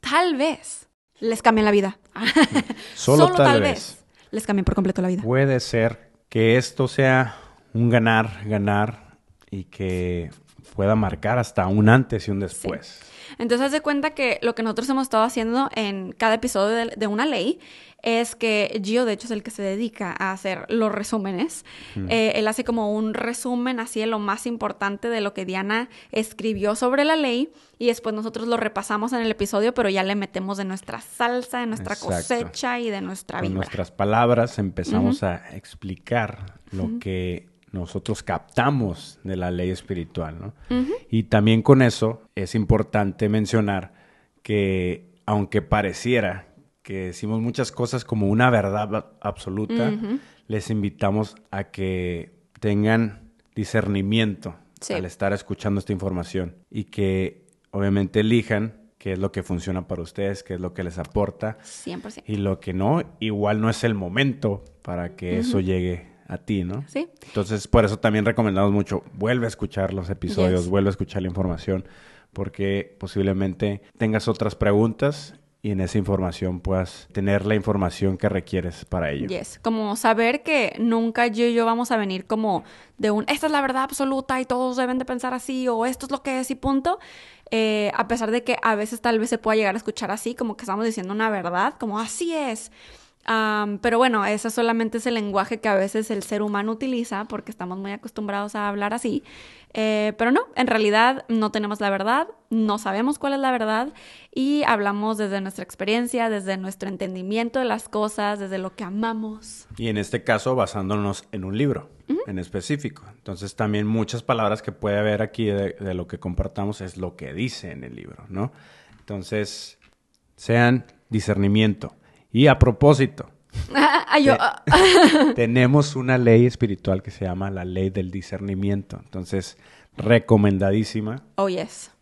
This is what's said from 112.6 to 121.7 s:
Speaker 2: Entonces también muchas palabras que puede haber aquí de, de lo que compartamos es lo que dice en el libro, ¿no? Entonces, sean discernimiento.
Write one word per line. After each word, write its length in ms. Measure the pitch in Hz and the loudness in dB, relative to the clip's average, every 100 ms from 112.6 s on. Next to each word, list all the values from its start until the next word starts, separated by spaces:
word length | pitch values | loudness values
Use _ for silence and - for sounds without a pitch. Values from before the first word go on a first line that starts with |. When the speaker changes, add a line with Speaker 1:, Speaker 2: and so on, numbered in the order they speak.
| - 147 143 - - | -4 -4 -4 -12 -20
Speaker 2:
Entonces 420 | - - 92 98 - | -18 -12 -10 -10 -4
también 300 | 110 104 104 | 0 0 0
muchas 380 | 113 107 117 | 0 0 -4
palabras 400 | - 117 107 107 | -2 0 2 0
que 80 | - | -4
puede 260 | - 107 101 | -6 -2 0
haber 240 | 107 104 | 0 0
aquí 240 | 110 - 107 | -2 -2 -2
de, 280 | 101 98 - | 0 -2 -6
de 140 | 98 | -6
lo 140 | 90 85 | -6 -6
que 100 | - | -8
compartamos 600 | 95 87 95 - 101 104 | -6 -4 -4 -4 -6 -6
es 160 | 92 92 | -10 -8
lo 180 | 90 - | -8 -8
que 180 | 69 78 | -12 -6
dice 360 | 123 - 90 | -6 -6 -14
en 120 | 73 | -14
el 120 | 64 60 | -14 -16
libro, 300 | - - - | -18 -20 -12
¿no? 220 | 92 123 - - - _ - | -6 -6 -8 -20 -20 _ -20
Entonces, 800 | - 104 90 107 101 - - - _ _ _ _ _ _ | -12 -10 -4 -4 -4 -8 -16 -20 _ _ _ _ _ _
sean 500 | - 117 120 127 - _ _ | 0 4 6 4 -2 _ _
discernimiento. 840 | 110 101 98 98 107 110 | -2 0 2 4 6 4